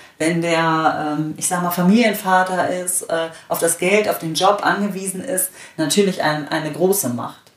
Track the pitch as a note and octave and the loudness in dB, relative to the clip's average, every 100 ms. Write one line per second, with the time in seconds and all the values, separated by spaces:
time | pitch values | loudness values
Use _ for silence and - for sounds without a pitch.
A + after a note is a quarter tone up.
0 | - - D#3+ E3+ E3+ E3 E3 D#3+ D3+ - | -20 -4 0 0 0 2 2 2 2 0
1 | D3+ D3+ D#3 D#3 - F3+ F3 F3 F3 A3 | -2 -2 -4 -4 -4 -2 -2 2 4 6
2 | A3 G3 F#3+ F#3 F#3 F3+ - F3+ F3+ - | 4 0 2 2 2 0 -2 -4 -4 -6
3 | - E3 E3 - - E3+ E3 - F3+ G#3 | -4 -4 -4 -8 -8 -2 0 0 2 2
4 | G#3 - E3 D#3 F#3 G3+ - G3 G3+ F3+ | 2 -2 -4 0 2 2 0 0 -2 -4
5 | F#3+ F#3 F3+ F#3 - - - - - G#3 | -6 -8 -6 -4 -4 -8 -14 -6 0 2
6 | G3 F#3 D#3 D3+ D3 D#3+ D3+ D3 F#3 G3 | 2 2 0 -2 -2 -4 -4 0 0 2
7 | C3 A#2+ - - _ | -2 -4 -8 -14 _